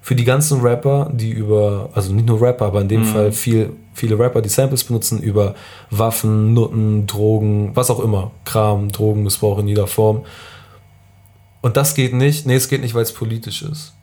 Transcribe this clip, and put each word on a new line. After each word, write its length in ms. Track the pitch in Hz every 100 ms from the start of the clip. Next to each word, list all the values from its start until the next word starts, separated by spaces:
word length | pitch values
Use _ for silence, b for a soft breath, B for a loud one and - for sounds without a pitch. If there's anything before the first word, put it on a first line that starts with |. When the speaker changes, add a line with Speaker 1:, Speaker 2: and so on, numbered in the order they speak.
Speaker 1:
für 120 | - 127
die 80 | 120
ganzen 360 | 135 151 139
Rapper, 480 | 120 120 139 139 143
die 160 | 117 110
über, 600 | 110 104 107 104 101 101
also 180 | - 95
nicht 140 | 101 113
nur 140 | 110
Rapper, 240 | 120 123 104
aber 160 | 101
in 60 | 98
dem 140 | 113
Speaker 2:
Mhm. 40 | 110
Speaker 1:
Fall 260 | 107 104
viel, 400 | 107 - 110 107 - -
viele 240 | - 113 107
Rapper, 240 | 123 120
die 80 | 104
Samples 340 | - 135 127
benutzen 360 | - 113 - 110
über 320 | 107 104 98 - B B B
Waffen, 640 | 107 113 113 110 107 107 117
Nutten, 500 | 110 110 107 107 104
Drogen, 680 | 104 107 110 107 104 104 117
was 160 | 123
auch 80 | 117
immer. 320 | 117 101 95 - -
Kram, 460 | 110 107 104 104
Drogenmissbrauch 680 | 101 107 107 104 - 107 101
in 80 | 104
jeder 180 | 104 95
Form. 360 | - 107 107 B B B B B B _ _ _ _ _ _ _ _
Und 160 | 123 117
das 160 | 143
geht 200 | - 127
nicht. 320 | 123 139 151 131
Nee, 80 | 127
es 120 | 127
geht 120 | 135
nicht, 140 | 120 117
weil's 180 | 113
politisch 480 | - 113 113 110 -
ist. 320 | 104 - - _